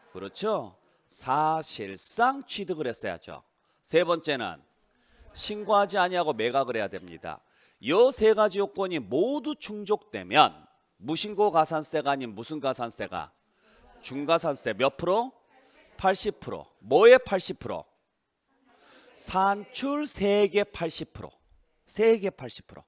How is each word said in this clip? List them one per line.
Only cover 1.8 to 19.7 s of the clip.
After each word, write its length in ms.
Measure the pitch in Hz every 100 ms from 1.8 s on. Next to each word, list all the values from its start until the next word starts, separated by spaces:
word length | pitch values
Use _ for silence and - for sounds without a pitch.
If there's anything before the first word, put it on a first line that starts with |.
| 98 95 - - 240 277 -
취득을 400 | - 175 156 131
했어야죠. 560 | 113 104 85 - 73 _ _ _ _
세 220 | - 160
번째는 580 | 175 165 160 139 101 76 _ _ _ _ _ _ -
신고하지 680 | - - 208 202 208 202 196
아니하고 360 | 180 180 156
매각을 420 | 120 117 131 123 113
해야 120 | 101
됩니다. 520 | 95 90 82 85 78 _ _ _ _ 113
요 240 | 180 254
세 240 | - 220
가지 240 | 214 214 190
요건이 420 | 202 - 190 165
모두 540 | 98 127 226 294 254
충족되면 1120 | 294 - 208 196 208 _ 101 90 131 127 - _ _ _ _
무신고 520 | 107 160 208 202 208
가산세가 640 | 160 156 160 151 156 135
아닌 220 | 139 123
무슨 260 | 101 117 151
가산세가? 720 | 135 127 117 - 98 87 76 _ _ _ _ _ _ -
중과산세 720 | - 131 147 165 160 135 120
몇 220 | 104 135 -
프로? 360 | 170 202 254 - _ _ _ _ _ -
팔십 440 | 190 196 214 -
프로. 260 | - 92 73 _
뭐의 400 | 101 143 226 254
팔십 400 | 254 190 - -
프로? 260 | 110 87 - _ _ _ _ _ _ _ _ _ _ - - -
산출 880 | - 185 196 202 202